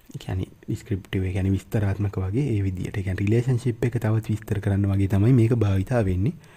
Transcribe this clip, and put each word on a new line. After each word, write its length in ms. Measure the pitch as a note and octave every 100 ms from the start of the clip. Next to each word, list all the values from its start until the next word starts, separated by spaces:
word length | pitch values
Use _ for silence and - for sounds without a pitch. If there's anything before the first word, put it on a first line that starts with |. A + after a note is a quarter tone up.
| _
ඒ 100 | -
කියන්නේ 280 | - F#2+ - - -
ඩිස්ක්‍රිප්ටිව්, 560 | G#2+ - F#2+ - G2
ඒ 80 | F#2
කියන්නේ 200 | F#2+ F#2+
විස්තරාත්මක 640 | F#2+ - A#2 G2+ F#2+ G2+ -
වගේ 400 | F#2+ G#2+ C#3+ G#2+
ඒ 40 |
විදියට. 340 | G2 F#2 G2 G2+
ඒ 40 |
කියන්නේ 220 | F#2+ F#2
රිලේෂන්ෂිප් 600 | G2+ A#2 B2+ A#2+ B2+ A2+
එක 80 | A#2+
තවත් 380 | A#2 A2 A2 -
විස්තර 300 | G#2+ - G2+
කරන්න 260 | G2+ G2 G2+
වගේ 200 | G2 G2
තමයි 260 | G2 G#2+
මේක 200 | C3 A2+
භාවිතා 520 | A#2+ G#2 G2 F#2+ B2
වෙන්නේ. 280 | F#2+ F2+ G#2+ - -